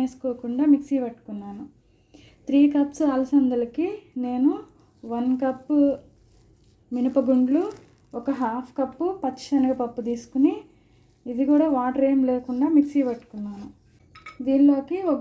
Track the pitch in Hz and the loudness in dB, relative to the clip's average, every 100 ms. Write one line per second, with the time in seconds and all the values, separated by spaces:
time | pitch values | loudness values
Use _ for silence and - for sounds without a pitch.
0 | 254 - 262 247 240 247 294 277 - 269 | 0 -4 -8 -6 -6 0 4 4 2 -4
1 | 240 - - 208 202 202 - _ _ _ | -4 -10 -16 -14 -14 -16 -18 _ _ _
2 | _ _ - _ - 277 285 285 285 - | _ _ -20 _ 0 4 4 4 0 0
3 | 302 262 262 285 254 240 240 - 370 427 | 0 0 2 2 2 0 -2 -4 -4 -6
4 | - 254 247 247 285 415 - _ _ _ | -12 -8 -6 0 2 0 -6 _ _ _
5 | 226 233 254 254 269 262 - 294 285 - | -10 -4 -2 -2 -2 -4 -2 2 2 0
6 | - _ _ _ _ _ _ _ - 247 | -8 _ _ _ _ _ _ _ -10 -4
7 | 269 277 247 254 254 302 415 - - _ | -2 0 2 2 2 0 -2 -8 -18 _
8 | _ 233 277 247 233 240 247 - 262 - | _ -10 -6 -4 -4 -6 -8 -6 -6 -4
9 | 349 381 269 262 - 285 262 254 240 247 | -6 -4 -6 -8 -2 0 0 0 -6 -6
10 | 226 233 - 262 311 427 - _ _ _ | -8 -8 -6 0 2 0 -10 _ _ _
11 | _ _ 240 240 277 294 311 262 247 269 | _ _ -8 -2 2 4 4 0 -2 0
12 | 269 269 254 247 247 247 302 302 285 285 | 2 2 2 0 -2 -2 2 4 2 0
13 | 247 240 - 214 208 202 - - _ _ | -2 -4 -12 -14 -12 -12 -16 -20 _ _
14 | _ - - - 254 269 285 277 277 359 | _ -20 -18 -8 0 4 6 4 0 -4
15 | 359 247 | -2 -2